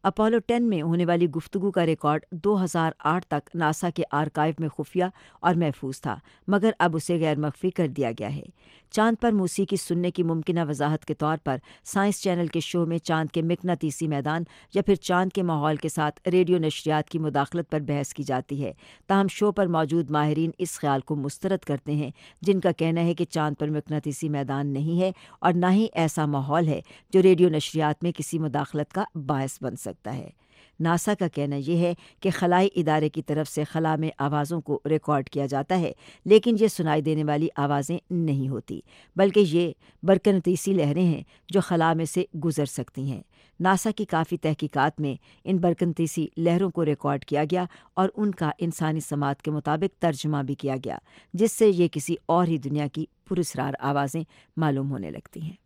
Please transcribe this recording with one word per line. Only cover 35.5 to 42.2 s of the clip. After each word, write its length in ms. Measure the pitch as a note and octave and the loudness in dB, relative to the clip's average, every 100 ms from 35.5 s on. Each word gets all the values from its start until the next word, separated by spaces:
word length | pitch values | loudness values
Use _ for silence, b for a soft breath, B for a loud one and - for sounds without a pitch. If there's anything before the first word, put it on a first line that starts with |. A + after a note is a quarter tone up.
| C#3 D3 F#3 | -2 0 0
ہے، 120 | D#3+ - B B - | 0 -4 B B 6
لیکن 300 | G#3+ A#3 A3 | 6 8 2
یہ 80 | G#3+ | 2
سنائی 340 | - D#3+ D3+ | 2 0 0
دینے 220 | D3 D#3 | 0 0
والی 240 | D3+ D3 E3 - | 0 0 0 -2
آوازیں 420 | C#3+ C#3+ C#3 E3+ _ | 0 0 -2 -6 _
نہیں 400 | F3+ E3 C#3 C3 | -2 0 0 -2
ہوتی، 300 | A#2+ - E2+ - b b - | -6 -8 -12 -12 b b 2
بلکہ 240 | G3 G3 | 4 6
یہ 320 | F#3+ E3 F3 - b b | 4 4 0 -4 b b
برقناطیسی 680 | E3 G3 - G3 F3 E3+ - | 2 4 6 2 2 0 2
لہریں 320 | G3 D3 D3 F#3 | 2 2 4 2
ہیں 180 | C#3+ - b b | 2 -4 b b
جو 120 | F#3+ | 0
خلا 320 | - E3+ E3 | 2 2 2
میں 120 | E3 E3 | 2 0
سے 180 | - | -2